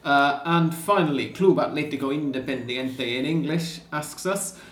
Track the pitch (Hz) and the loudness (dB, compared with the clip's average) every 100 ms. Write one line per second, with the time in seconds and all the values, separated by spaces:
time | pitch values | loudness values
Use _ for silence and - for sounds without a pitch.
0 | 156 143 143 139 165 170 165 - - 202 | 4 4 4 2 2 2 2 0 2 4
1 | 156 135 110 - 190 151 135 147 147 139 | 4 0 -4 4 4 4 0 -2 -4 -4
2 | 135 147 143 131 131 123 117 123 131 - | -2 -2 -2 -4 -4 -6 -4 -4 -6 -4
3 | 120 127 147 165 143 165 - - - 151 | -4 -2 0 0 0 -2 -4 -10 -8 -8
4 | 151 - 185 196 - - - | -8 -6 -4 -4 -6 -10 -20